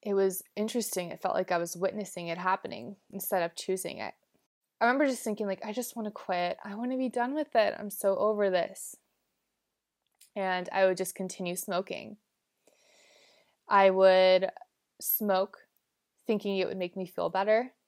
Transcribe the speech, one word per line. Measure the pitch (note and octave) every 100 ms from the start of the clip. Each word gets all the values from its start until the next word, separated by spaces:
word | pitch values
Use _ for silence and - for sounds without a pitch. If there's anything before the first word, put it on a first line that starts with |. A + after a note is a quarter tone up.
It | G#3+
was | G3 G3 F#3 - -
interesting. | A3 B3 A3 - F3
It | -
felt | F#3
like | - F#3
I | F3
was | E3+ F3
witnessing | F#3 G#3 G3+ - E3+
it | E3+
happening | F#3 F#3+ - - A#2+ G3+ _
instead | G3 - F#3+
of | E3+ -
choosing | - F#3 F3 -
it. | G#2 - _ _ _ _ _ _
I |
remember | A#3 C4 D4
just | B3
thinking, | - G#3 G#3
like, | F#3+
"I | A3+
just | G#3+ A#3+ -
wanna | G#3+
quit. | G#3 - F3+ F3 -
I | - G3+
wanna | B3 B3+
be | C4
done | B3 B3
with | D4 D4 A#3
it. | G#3 -
I'm | G#3
so | - G3+ G3
over | G#3+ G#3+ G3+
this." | F#3 E3+ - - - _ _ _ _ _ _ _ _ _ _ _ _ - -
And | F#3+ F3+ F3+
I | F#3+ F#3+
would | F#3
just | F#3 -
continue | F#3 - F3+ F3+
smoking. | - F3+ F#3+ - G#2+ - _ _ _ _ _ _ _ _ _ _ _ _ _ _ _
I | G3+ G3
would | F#3+ F#3+ F#3 F#3 F#3 F#3 - - _ _ _
smoke | - - G#3 F#3+ G3 - _ _ _ _ _ _ -
thinking | G#3+ G3+ G3
it | F#3
would | F#3+
make | F3+ F#3+
me | F3+
feel | - E3+
better. | F#3+ G3 A3 B3+ _